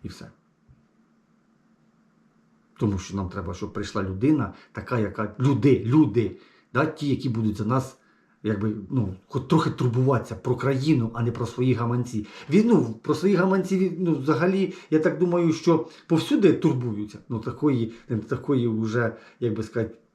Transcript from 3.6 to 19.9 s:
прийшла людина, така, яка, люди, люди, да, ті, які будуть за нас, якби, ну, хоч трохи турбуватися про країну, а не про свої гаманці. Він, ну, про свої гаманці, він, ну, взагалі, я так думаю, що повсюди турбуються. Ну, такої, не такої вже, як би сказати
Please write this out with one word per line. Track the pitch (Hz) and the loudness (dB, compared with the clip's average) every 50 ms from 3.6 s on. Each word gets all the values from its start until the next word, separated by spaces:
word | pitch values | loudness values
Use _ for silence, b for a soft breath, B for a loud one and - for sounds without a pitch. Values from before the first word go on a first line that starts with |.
| 107 - - | -10 -10 -8
прийшла | 104 101 101 - 110 95 | -8 -10 -6 -4 -4 -4
людина, | 98 95 95 110 139 160 143 113 92 B B B B | -4 -4 -2 2 2 2 2 0 -4 B B B B
така, | _ - 101 - 127 113 | _ -14 -8 -4 -2 -2
яка, | 107 98 95 - 107 101 - - | -2 -2 -4 -6 -6 -6 -4 0
люди, | 131 139 139 110 104 143 127 98 104 | 2 2 2 4 4 4 4 4 2
люди, | 113 123 156 156 113 98 117 110 95 - B B B B B B B - | 2 4 6 4 6 4 0 0 0 -4 B B B B B B B -2
да, | 123 147 | 0 0
ті, | 160 - - 151 143 | 0 -2 -4 -2 -2
які | 131 - - 139 | -2 -2 -2 -4
будуть | 113 113 110 107 98 | -2 -2 -2 -2 -2
за | 98 107 | -2 -2
нас, | 107 127 131 127 131 - b b b b b b b b b - | 0 0 0 -2 -4 -12 b b b b b b b b b -4
якби, | 107 107 98 107 110 107 104 98 - | -4 -2 -2 -2 -4 -4 -6 -8 -4
ну, | 135 131 107 95 95 - _ _ | -2 -2 -2 -2 -6 -10 _ _
хоч | - 127 127 - | -8 -8 -2 2
трохи | - 160 - 165 | 2 2 2 0
турбуватися | - - 131 127 113 127 127 131 135 113 107 - - | -2 -2 -2 0 0 2 2 2 2 0 -2 -4 -12
про | - - 127 123 | -8 -4 -4 -4
країну, | 123 120 135 139 127 135 151 156 127 113 110 - | -2 0 -2 -2 0 2 2 2 2 2 -2 -2
а | 117 113 | -2 -2
не | 120 | -2
про | 117 - 120 | -2 -4 -6
свої | 113 - - 127 131 123 | -6 -4 -2 0 2 2
гаманці. | 107 120 117 120 123 123 123 - 107 107 B B B B B | 0 0 -2 -2 -2 -4 -4 -6 -8 -8 B B B B B
Він, | 139 196 220 240 | 4 4 6 6
ну, | 233 165 123 113 110 - | 4 4 4 0 -4 -8
про | _ - 147 | _ -2 -2
свої | 127 175 196 202 | 2 2 2 4
гаманці, | 165 180 190 190 190 180 180 196 185 | 4 4 4 2 2 2 0 0 0
він, | 190 185 160 160 | 0 0 0 -2
ну, | 185 170 156 135 | 0 0 0 0
взагалі, | 131 147 151 135 165 180 190 196 190 165 B B B B | 2 0 0 2 2 2 2 2 0 -2 B B B B
я | 156 156 | 0 2
так | 156 180 - 147 | 2 2 2 2
думаю, | 180 175 170 175 175 165 156 | 0 2 2 2 2 2 0
що | - - 175 165 156 B B B B B B | 2 4 4 4 4 B B B B B B
повсюди | 170 160 - - 277 262 202 170 - | 0 0 2 2 2 6 6 6 4
турбуються. | - - 165 135 127 123 120 107 101 104 104 - - - _ | 6 2 0 2 2 -2 -4 -4 -6 -8 -10 -12 -18 -12 _
Ну, | 127 110 | -8 -6
такої, | - - - - - 151 135 120 113 110 B B B B | -6 -6 -8 0 0 0 2 2 -2 -4 B B B B
не | 127 110 | -6 -4
такої | 107 - - - - - 143 127 120 120 | -4 -4 -6 -6 -2 0 0 2 2 0
вже, | 110 110 110 110 107 123 117 113 113 B B B B B | 0 -2 -2 -2 -2 -2 -2 -2 -4 B B B B B
як | 123 117 104 | -4 -4 -2
би | 104 107 | -4 -6
сказати | - - 123 110 - | -6 -4 -4 -4 -4